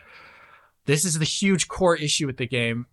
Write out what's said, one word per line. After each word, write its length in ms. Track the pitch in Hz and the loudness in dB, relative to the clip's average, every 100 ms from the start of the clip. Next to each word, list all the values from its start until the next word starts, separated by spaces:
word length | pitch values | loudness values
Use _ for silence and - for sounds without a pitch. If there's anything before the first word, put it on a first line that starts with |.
| - - - - - - _ _ - | -20 -20 -20 -20 -20 -20 _ _ -2
This 220 | 151 185 | 0 0
is 120 | 160 | 0
the 60 | 160 | -2
huge 440 | - 196 185 - | 0 2 2 0
core 280 | - 185 165 | 0 2 2
issue 300 | 151 - 143 | 0 -2 -2
with 100 | 127 | -4
the 100 | 123 | -4
game, 380 | 123 117 117 123 | -2 -2 -4 -8